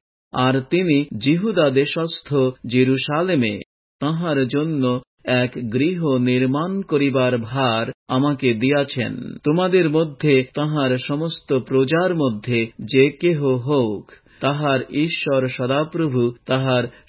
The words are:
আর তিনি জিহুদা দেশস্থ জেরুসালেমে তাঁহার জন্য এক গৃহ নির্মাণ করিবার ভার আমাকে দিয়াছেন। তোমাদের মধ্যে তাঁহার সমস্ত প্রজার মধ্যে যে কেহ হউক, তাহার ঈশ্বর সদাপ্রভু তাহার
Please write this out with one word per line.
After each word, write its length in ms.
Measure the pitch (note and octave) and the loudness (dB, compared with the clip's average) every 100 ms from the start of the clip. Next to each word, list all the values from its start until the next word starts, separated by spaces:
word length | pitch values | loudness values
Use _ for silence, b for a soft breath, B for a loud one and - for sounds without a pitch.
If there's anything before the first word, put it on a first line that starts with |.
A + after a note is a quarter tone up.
| _ _ _ | _ _ _
আর 300 | C3 B2+ C3 C3 | -2 0 0 0
তিনি 360 | F3 F#3 C#3+ D3 A2 | 0 2 0 0 -4
জিহুদা 480 | C3+ E3 A3 F3+ D3 | 0 0 0 2 2
দেশস্থ 640 | C3 C#3+ - E3 - - C#3+ C3 B2+ - | 2 0 -2 -6 -8 -4 0 0 -2 -2
জেরুসালেমে 920 | B2 B2+ C3 C3 D3 F#3 E3 A2+ G2 - _ _ _ | 2 4 2 -2 -2 0 0 0 -2 -10 _ _ _
তাঁহার 480 | C#3 D#3+ F3 C#3+ B2+ | -4 -2 -2 0 0
জন্য 540 | C#3+ D#3+ D3+ B2+ B2 - _ | -2 -2 0 -2 -2 -8 _
এক 280 | - B2 B2 - A#2+ | -2 0 0 -4 -4
গৃহ 440 | A#2+ D3+ F3+ D#3+ B2+ | 0 0 0 0 2
নির্মাণ 640 | B2 B2+ C3 C#3 F3 G3 | 2 2 2 0 -2 -4
করিবার 560 | F#3+ D3 C#3 C3 B2+ B2 | -2 0 2 2 0 0
ভার 540 | A2 C3+ B2+ A2+ A#2 - - | -2 -2 0 0 -4 -8 -4
আমাকে 460 | C3 C#3+ C3+ B2+ | 0 0 2 0
দিয়াছেন। 840 | A2+ B2+ C#3+ C#3 C3 A2 G#2 - - | 2 2 0 0 -4 -6 -6 -10 -4
তোমাদের 460 | D3 D#3+ F#3 F#3 D#3+ | 0 0 2 2 4
মধ্যে 560 | D#3 E3 C#3 D3+ C3+ B2+ | 2 0 0 2 4 2
তাঁহার 440 | - D3+ D3+ C3 B2+ | -2 -2 0 0 0
সমস্ত 600 | - D3 E3 - - C3+ | -2 -4 -4 -6 -2 -2
প্রজার 560 | A2+ C3 C3 D#3+ F3+ F3 | 2 0 2 2 2 0
মধ্যে 560 | C#3 G#2+ A#2+ A#2 A2+ - | 0 -2 -2 -2 -2 -6
যে 300 | G#2+ C3+ C#3 | 0 4 4
কেহ 460 | - E3+ D#3 C#3+ B2+ | 2 0 0 0 0
হউক, 560 | A#2+ D3 A2+ G2 - - b - | 0 0 0 -4 -10 -20 b -6
তাহার 400 | C3+ C#3+ D3 C3 - | -4 -2 0 -2 -2
ঈশ্বর 580 | C#3 E3 - - C3+ B2+ | -2 -2 -2 -2 0 0
সদাপ্রভু 840 | - B2 C3+ D#3+ E3+ D#3+ B2+ A#2+ A#2+ - | -2 -2 -2 -2 -2 0 2 0 -2 -2
তাহার 380 | C3 C3 B2+ A#2 B | 0 2 0 -2 B